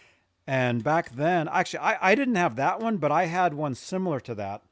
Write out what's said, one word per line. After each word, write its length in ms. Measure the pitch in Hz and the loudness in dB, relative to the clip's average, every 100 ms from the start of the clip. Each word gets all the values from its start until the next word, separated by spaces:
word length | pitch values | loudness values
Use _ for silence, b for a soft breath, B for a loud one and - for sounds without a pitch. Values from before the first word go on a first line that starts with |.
| b b b _ - | b b b _ -4
And 380 | 131 123 120 | 0 0 0
back 280 | 113 160 - | 0 0 -2
then, 360 | 123 156 180 - | -2 0 0 0
actually, 300 | 160 175 151 | -2 -2 -2
I, 300 | 160 208 185 | -2 2 4
I 40 | |
didn't 200 | 220 269 | 4 4
have 220 | 202 170 117 | 2 2 2
that 220 | 147 196 | 0 0
one, 180 | 226 208 | -2 0
but 120 | 147 | 2
I 140 | 151 | 2
had 300 | 180 175 180 | 2 2 0
one 200 | 147 151 | 0 -4
similar 460 | 120 - 185 185 135 | -6 -6 -4 -2 -2
to 140 | - | -4
that. 260 | 104 98 104 - | -8 -6 -8 -14